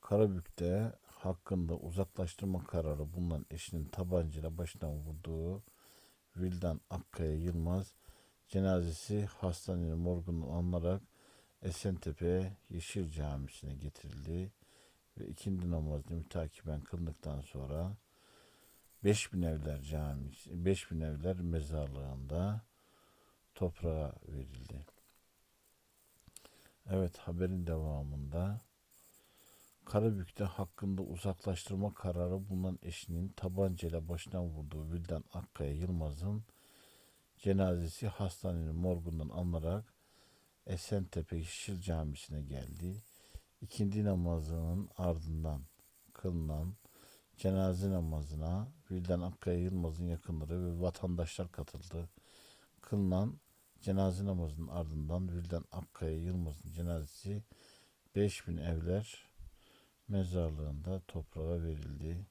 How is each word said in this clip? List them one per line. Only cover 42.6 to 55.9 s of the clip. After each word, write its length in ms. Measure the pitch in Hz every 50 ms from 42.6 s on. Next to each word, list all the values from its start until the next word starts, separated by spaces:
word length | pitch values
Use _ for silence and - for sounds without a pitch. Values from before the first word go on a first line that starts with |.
| 65 65 69 67 82 90 95 107 107 - - - - - - - - _ _ _
İkindi 440 | - - - - 107 98 98 107 104
namazının 840 | 104 95 90 87 85 85 82 78 78 82 82 82 82 87 95 98 87 -
ardından 640 | - 92 87 85 80 78 80 80 80 80 80 76 69 67 - - _ - - _ - _ - -
kılınan 600 | - - 92 87 85 80 76 76 76 80 90 101 - - - - - - - - - _ _ _
cenaze 540 | - - 95 95 95 95 95 90 90 98 98
namazına 800 | 95 90 85 80 78 78 73 73 78 76 76 80 87 95 113 131 151 - - -
Vildan 300 | 95 92 90 87 90 87
Akkaya 380 | 87 90 90 - - 92 87 87
Yılmaz'ın 480 | 87 92 95 92 87 80 80 82 87
yakınları 600 | 87 85 80 - - 85 78 78 73 85 90 90
ve 140 | 87 85 85
vatandaşlar 720 | 87 90 87 - - 90 90 87 85 82 - - 90 87 -
katıldı. 560 | - - - - 76 - - - 85 87 85 _ - _ - - - - - - - - _ _ _
Kılınan 580 | - - - 104 98 92 90 92 101 117 139 - _ _ _ _ _ _ _ -
cenaze 440 | - - 95 98 98 95 90 92 98
namazının 440 | 101 95 90 85 80 76 76 82 67
ardından 600 | 65 87 85 78 78 78 76 76 85 90 92 92
Vildan 360 | 87 87 87 87 87 85 - - -
Akkaya 440 | 87 87 -